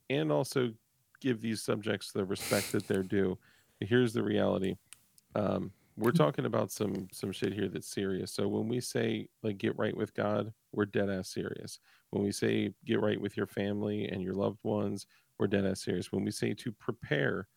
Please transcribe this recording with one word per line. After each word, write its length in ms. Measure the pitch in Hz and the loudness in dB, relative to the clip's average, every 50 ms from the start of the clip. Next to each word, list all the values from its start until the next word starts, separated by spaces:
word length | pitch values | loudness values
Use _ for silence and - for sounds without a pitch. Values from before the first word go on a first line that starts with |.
| _ - | _ -2
and 220 | 131 147 156 156 147 | 0 0 2 2 2
also 400 | 147 139 - - 139 127 120 113 - _ _ _ _ _ _ _ - | 2 0 0 2 0 0 0 -2 -6 _ _ _ _ _ _ _ -6
give 200 | - 135 123 110 | -2 -2 0 0
these 220 | 110 113 110 101 - | 0 -2 -2 -2 0
subjects 480 | - 113 107 101 110 104 98 - - | -2 -2 0 0 0 -2 -2 -2 -4
the 140 | - 107 98 | -2 -2 -2
respect 480 | 92 98 92 - - - 104 98 - - | 0 -2 -2 0 0 2 2 2 2 0
that 160 | 104 98 - | -2 0 2
they're 160 | 104 95 95 | 0 0 0
due. 340 | 92 - 101 95 92 92 - _ - - _ _ _ _ - | 2 2 2 2 2 0 -2 _ -20 -20 _ _ _ _ -8
Here's 320 | - 98 117 123 127 117 104 | -2 2 4 4 4 4 2
the 120 | 117 107 | 0 0
reality. 500 | 104 107 104 98 98 95 95 95 95 92 98 _ - - _ _ _ _ - - _ - | 2 2 2 4 2 2 2 0 -2 -4 -4 _ -20 -20 _ _ _ _ -20 -14 _ -2
Um, 340 | 107 104 98 98 95 92 92 - _ _ _ - | -2 0 0 0 0 -2 -6 -10 _ _ _ -8
we're 140 | - 107 117 | -2 2 4
talking 340 | 147 170 156 147 143 - 131 | 4 6 4 4 2 0 -2
about 260 | 123 107 113 110 - - | 0 0 0 0 -2 -2
some, 360 | - 107 101 101 101 98 92 | -2 -2 -2 -2 -4 -6 -8
some 220 | - - - 101 90 | -10 -6 -6 -6 -4
shit 220 | - - 107 98 | -2 -2 -2 0
here 140 | 104 98 95 | 0 -2 -2
that's 200 | 85 80 - - | -4 -6 -8 -6
serious. 420 | - - 101 95 95 92 98 95 | -4 -2 -2 -2 -2 -2 -4 -6
So 180 | - - 101 98 | -4 -2 -2 0
when 200 | 104 104 107 110 | 0 0 0 0
we 120 | 120 123 | -2 -2
say, 480 | 120 - - 120 117 113 113 110 107 - _ _ - | -4 -2 -2 0 0 0 0 -2 -4 -8 _ _ -4
like, 140 | 110 101 | -4 -2
"Get 220 | 95 - 110 - - | 0 -2 -2 0 0
right 180 | 110 107 101 | 0 -2 0
with 160 | - 107 101 - | -2 -4 -4 -2
God," 400 | - 107 104 104 107 107 107 113 _ _ _ - | -2 0 0 2 0 -2 -2 -6 _ _ _ 0
we're 120 | 107 104 | 0 0
dead 240 | 101 - 104 101 98 | 2 2 0 0 2
ass 220 | 98 92 92 - | 0 -2 -4 -6
serious. 500 | - 104 92 101 - - - - - - _ _ _ _ _ - | -6 -4 -4 -4 -4 -8 -10 -12 -14 -16 _ _ _ _ _ -4
When 120 | - 101 101 | 0 0 2
we 100 | 101 101 | 2 2
say, 420 | - - 113 113 110 107 101 98 _ - | 2 2 2 4 4 2 0 -2 _ -2
"Get 160 | - 113 110 | 0 0 2
right 180 | 110 107 107 104 | 4 2 2 2
with 160 | - 101 - | -2 -4 -2
your 120 | - 101 | -2 -4
family 600 | - - - 101 101 104 104 104 104 104 104 107 | -4 -2 -2 -2 0 0 0 -2 -2 -2 -2 -2
and 140 | - - - | -2 -2 -4
your 140 | 92 90 95 | -2 -2 0
loved 240 | 95 101 107 101 104 - | 0 0 0 0 -2 -2
ones," 440 | 110 107 104 101 101 98 98 - _ _ _ _ _ _ - | -2 0 0 0 0 -2 -4 -8 _ _ _ _ _ _ 0
we're 80 | 113 | 0
dead 180 | 98 104 101 98 | 4 4 4 4
ass 180 | 95 95 - - | 2 0 0 0
serious. 300 | - 104 92 92 - - | -2 0 -2 -2 -2 -2
When 100 | 98 101 | 0 0
we 80 | 104 | 0
say 220 | 104 - - 117 110 | -2 -2 -2 -2 -2
to 200 | - - 123 104 | -2 -6 -8 -8
prepare, 760 | - - - 117 - - - 151 143 143 131 - 95 - - _ | -8 -6 -6 -6 -4 -2 -2 0 2 2 2 0 -2 -4 -8 _